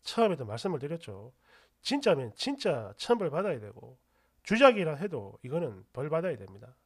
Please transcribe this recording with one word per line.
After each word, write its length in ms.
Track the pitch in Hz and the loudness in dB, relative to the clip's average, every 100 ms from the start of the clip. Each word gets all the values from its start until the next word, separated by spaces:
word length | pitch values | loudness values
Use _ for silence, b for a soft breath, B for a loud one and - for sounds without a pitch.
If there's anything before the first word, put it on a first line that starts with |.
처음에도 460 | - - 220 160 117 | -6 2 2 2 -6
말씀을 320 | 113 196 156 | -6 -4 -4
드렸죠. 560 | 143 165 - 98 113 _ b b b _ | -6 -8 -10 -16 -16 _ b b b _
진짜면 500 | - 277 254 156 120 - | -4 0 4 2 0 -6
진짜 580 | - 277 208 135 104 - | -6 -2 -2 -2 -6 -12
천벌 320 | - 240 170 | 0 2 2
받아야 320 | 147 202 135 | -2 -2 -4
되고 380 | 104 - 117 127 _ _ _ _ | -8 -16 -20 -20 _ _ _ _
주작이라 500 | - 220 269 214 165 | 0 8 8 8 0
해도 440 | 143 - 139 101 - | -2 -4 -6 -8 -14
이거는 420 | 123 156 156 98 - | -6 -4 -4 -6 -12
벌 160 | - 147 | -8 -2
받아야 300 | 160 180 127 | -2 -2 -6
됩니다. 360 | 95 98 107 _ | -10 -18 -20 _